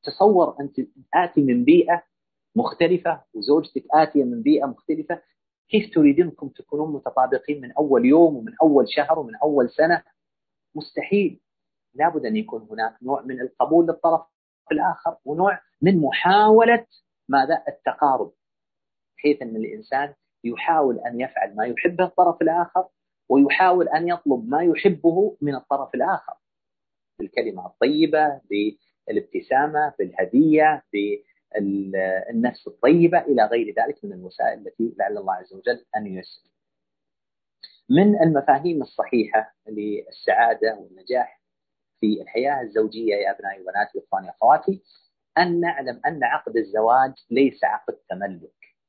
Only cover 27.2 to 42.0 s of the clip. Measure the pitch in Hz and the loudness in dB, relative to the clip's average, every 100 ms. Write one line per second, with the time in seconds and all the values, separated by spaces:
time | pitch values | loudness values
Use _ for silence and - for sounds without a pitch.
27.2 | 101 - 113 92 90 _ 131 151 160 151 | -8 -6 -6 -8 -16 _ -2 2 0 2
28.2 | 151 139 _ 101 107 - _ _ - 107 | 0 -2 _ -4 -4 -6 _ _ -6 -6
29.2 | - - - 135 151 151 151 - 90 92 | -6 -12 -2 -2 0 -2 -4 -4 -8 -4
30.2 | 92 123 156 156 151 151 _ 101 101 104 | 0 2 4 4 2 0 _ -6 -4 -6
31.2 | _ _ _ 107 98 98 95 95 95 95 | _ _ _ -6 -4 -4 -4 -4 -2 -4
32.2 | 101 117 120 - - - 123 170 170 170 | -4 -2 -2 -4 -18 0 4 6 4 4
33.2 | 147 123 107 117 104 107 120 147 101 90 | 2 2 2 0 -2 -2 -4 -6 -14 -16
34.2 | 92 - 120 113 101 - 113 98 101 104 | -16 -4 -4 -4 -14 -6 -6 -4 -6 -4
35.2 | 95 92 92 95 113 123 _ 107 104 92 | -6 -8 -10 -8 -6 -6 _ -10 -8 -12
36.2 | - - _ _ _ _ _ _ _ _ | -14 -20 _ _ _ _ _ _ _ _
37.2 | _ _ _ _ - _ - 139 202 208 | _ _ _ _ -20 _ 0 4 4 4
38.2 | 165 147 - 139 170 160 123 - - 120 | 2 2 2 0 0 -4 -6 -8 -2 -2
39.2 | 107 110 110 _ - 107 104 104 - - | 0 -2 -4 _ -14 -10 -8 -8 -12 -8
40.2 | - 104 117 113 110 107 90 - - 127 | -2 2 2 0 -2 -4 -16 -20 -6 -4
41.2 | 120 _ _ _ _ _ _ _ | -4 _ _ _ _ _ _ _